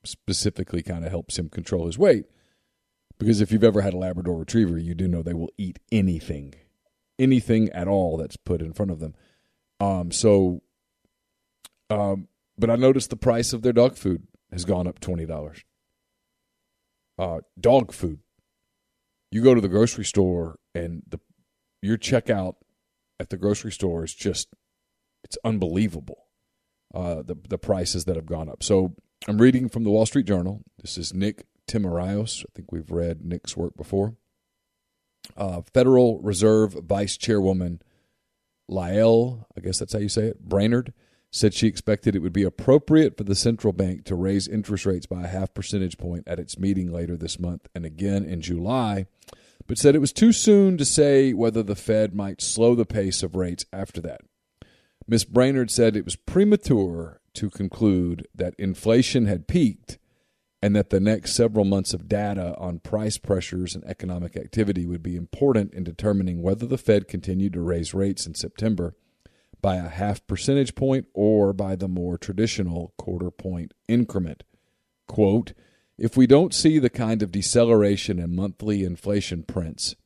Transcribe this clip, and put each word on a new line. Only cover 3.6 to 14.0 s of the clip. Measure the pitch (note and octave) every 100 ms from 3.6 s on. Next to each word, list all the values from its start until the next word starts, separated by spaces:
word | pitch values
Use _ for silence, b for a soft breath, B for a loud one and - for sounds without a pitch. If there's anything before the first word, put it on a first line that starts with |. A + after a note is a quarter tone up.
ever | A2+ G#2
had | G2
a | F2+
Labrador | F#2 F2 F2+ E2+
retriever, | D#2+ A2+ G2 E2
you | E2
do | E2+ F#2
know | E2+
they | E2
will | E2+ E2+ -
eat | F#2 - _
anything, | A2+ F#2+ E2 - D2 C#2 - _ _ _ _ _ -
anything | C3 B2+ G#2+ A2+ G#2+
at | F2+ F2+
all | G2 F2 D#2+
that's | D#2 -
put | - E2+
in | D#2+
front | - G2
of | D#2+
them. | D#2+ - _ _ _ _ _ _
Um, | G2+ F#2+ F2
so, | - A2+ G2 F#2 F2+ _ _ _ _ _ _ _ _ _ _ - _ _
um, | G#2+ G2+ G2 F2+ _ _ -
but | A#2
I | A#2
noticed | C3 C3 -
the | A2
price | B2+ A#2 A#2+
of | A#2+
their | A#2+
dog | A#2 B2+
food | -